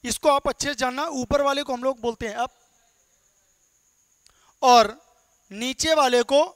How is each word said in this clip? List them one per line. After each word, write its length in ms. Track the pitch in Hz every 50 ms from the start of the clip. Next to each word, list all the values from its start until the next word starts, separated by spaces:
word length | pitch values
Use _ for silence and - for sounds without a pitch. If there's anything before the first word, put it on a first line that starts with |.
| -
इसको 240 | 247 214 - - 302
आप 200 | 285 277 _ 285
अच्छे 200 | 240 _ - 285
से 60 | 294
जानना, 300 | 220 262 254 247 269 302
ऊपर 380 | 339 302 262 247 208 285 285
वाले 200 | 285 277 277 277
को 100 | 294 277
हम 100 | 262 240 247
लोग 160 | 262 269 233
बोलते 280 | 220 240 226 _ 233 220
हैं 60 | 208
अप 140 | 233 240 247 _ _ _ _ _ _ _ _ _ _ _ _ _ _ _ _ _ _ _ _ _ _ _ _ _ _ _ _ _ _ _ _ _ _ _ _ _ _ _ _ _ _
और 360 | - 254 247 240 220 208 226 _ _ _ _ _ _ _ _ _ _ _
नीचे 440 | 196 208 233 254 262 - - 320 320
वाले 280 | 302 277 254 247 247 247
को 180 | 247 269 285 320 370 -